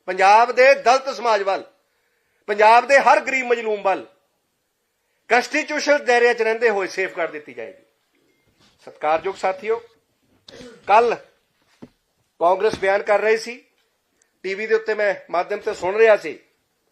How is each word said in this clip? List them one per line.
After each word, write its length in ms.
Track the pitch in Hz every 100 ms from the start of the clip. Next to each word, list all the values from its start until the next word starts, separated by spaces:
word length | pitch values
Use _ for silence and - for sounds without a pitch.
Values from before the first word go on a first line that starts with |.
| -
ਪੰਜਾਬ 440 | 185 190 214 240
ਦੇ 220 | 240 262 277
ਦਲਿਤ 340 | 226 262 262 208
ਸਮਾਜ 280 | 233 214
ਵੱਲ, 200 | 196 175 - _ _ _ _ _ _ _ -
ਪੰਜਾਬ 380 | 208 214 233 247
ਦੇ 120 | 277
ਹਰ 200 | 226 302
ਗਰੀਬ 240 | 240 262 240
ਮਜਲੂਮ 360 | 240 220 208
ਵੱਲ 240 | 190 170 113 _ _ _ _ _ _ _ _ _ _ _ _
ਕੰਸਟੀਚਿਊਸ਼ਨਲ 760 | 233 233 294 302 302 294 294 226
ਦਾਇਰੇ 280 | 240 240
'ਚ 80 | 233
ਰਹਿੰਦੇ 280 | 220 226 233
ਹੋਏ 180 | 202 180
ਸੇਫਗਾਰਡ 440 | - 185 180 160
ਦਿੱਤੀ 220 | 151 147
ਜਾਏਗੀ। 300 | 120 113 - _ _ _ _ _ _ _ _ _ _ -
ਸਤਿਕਾਰਯੋਗ 480 | - 151 160 175 190
ਸਾਥੀਓ, 440 | 190 190 208 226 - _ _ _ _ _ _ - 240 - -
ਕੱਲ੍ਹ 280 | 214 240 180 - _ _ _ _ _ - _ _ _ _ _
ਕਾਂਗਰਸ 400 | 165 185 214 208
ਬਿਆਨ 240 | 190 202
ਕਰ 160 | 208 202
ਰਹੀ 180 | 208 220
ਸੀ, 180 | 233 254 _ _ _ _ _ _ _ _ 185
ਟੀ 80 | 196
ਵੀ 120 | 220
ਦੇ 80 | 220
ਉੱਤੇ 180 | 220 214
ਮੈਂ 180 | 208 185 -
ਮਾਧਿਅਮ 280 | 170 180 208
ਤੇ 140 | 214
ਸੁਣ 220 | 202 175 208
ਰਿਹਾ 180 | 226 208
ਸੀ 160 | 160 110 _ _ _ _ _